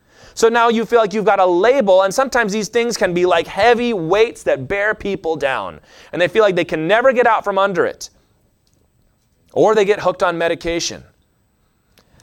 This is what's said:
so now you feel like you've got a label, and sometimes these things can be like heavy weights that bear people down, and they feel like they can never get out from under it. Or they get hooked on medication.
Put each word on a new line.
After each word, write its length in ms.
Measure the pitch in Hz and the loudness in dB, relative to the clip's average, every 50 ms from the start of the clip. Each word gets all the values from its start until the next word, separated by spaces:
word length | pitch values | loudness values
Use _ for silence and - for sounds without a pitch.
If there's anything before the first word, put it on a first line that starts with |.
| _ _ _ _ - - - | _ _ _ _ -20 -14 -4
so 140 | - 226 226 | 0 0 2
now 200 | 233 240 233 233 | 2 4 2 2
you 160 | 233 226 226 | 2 0 -2
feel 140 | - 233 233 | 0 2 2
like 140 | 220 202 185 | 2 0 -2
you've 120 | 220 190 | -2 0
got 140 | 208 202 196 | 2 2 4
a 60 | 185 | 2
label, 580 | 185 175 175 202 233 269 285 220 196 185 285 285 | 2 2 2 2 2 2 2 4 4 4 4 4
and 100 | - - | 2 0
sometimes 400 | - 277 247 - 247 233 196 196 | -2 -2 0 0 -2 -2 0 -2
these 140 | 220 208 | -4 -6
things 280 | - - 233 233 240 208 | -2 -2 -2 -2 -2 -2
can 180 | - 214 180 175 | -2 -2 -2 0
be 120 | 175 175 | 0 2
like 220 | 180 175 170 165 | 2 2 0 0
heavy 460 | - - 190 202 240 240 226 240 240 233 | -4 -2 0 2 2 4 2 0 -2 -2
weights 500 | 185 160 160 190 214 226 240 226 - - | -2 -2 0 2 2 2 0 -2 -6 -2
that 240 | 175 147 139 131 | -2 -2 -2 -2
bear 260 | 131 196 202 202 214 214 | -6 -4 -4 -2 -4 -4
people 420 | 214 - 202 190 - - 165 160 | -4 -6 -8 -8 -6 -6 -6 -6
down, 440 | 156 139 135 131 113 98 - 80 - _ _ - - - - | -4 -4 -4 -4 -4 -6 -8 -12 -16 _ _ -20 -20 -20 -10
and 100 | - 165 | -4 -2
they 60 | 175 | -2
feel 160 | 170 - 226 214 | 0 2 2 2
like 120 | 202 185 | 2 2
they 100 | 180 170 | 0 -2
can 220 | - 180 160 156 | -4 -4 -4 -2
never 240 | 165 208 226 247 269 254 | 0 0 2 2 2 2
get 120 | 247 233 | 4 2
out 180 | 233 220 160 - | 2 2 0 -2
from 140 | 202 196 | -2 -2
under 280 | 190 196 202 190 170 131 | 0 0 0 0 0 -2
it. 260 | 95 - - - - _ _ _ _ _ _ _ _ _ _ _ _ _ _ _ _ _ _ _ _ _ _ _ _ _ _ _ _ - | -2 -4 -8 -18 -20 _ _ _ _ _ _ _ _ _ _ _ _ _ _ _ _ _ _ _ _ _ _ _ _ _ _ _ _ -2
Or 200 | - 156 208 220 | 0 2 2 2
they 120 | 214 202 | 2 2
get 160 | 190 208 151 | 0 0 -2
hooked 200 | - 180 180 - | -2 -4 -2 -2
on 160 | 196 180 170 | -2 -2 -2
medication. 640 | 165 170 170 170 - - 170 170 170 - - 107 76 62 _ _ _ _ _ _ _ _ _ _ _ _ _ _ _ _ _ _ _ _ _ _ _ | -2 -2 -4 -4 -4 -6 -6 -6 -6 -6 -8 -10 -12 -20 _ _ _ _ _ _ _ _ _ _ _ _ _ _ _ _ _ _ _ _ _ _ _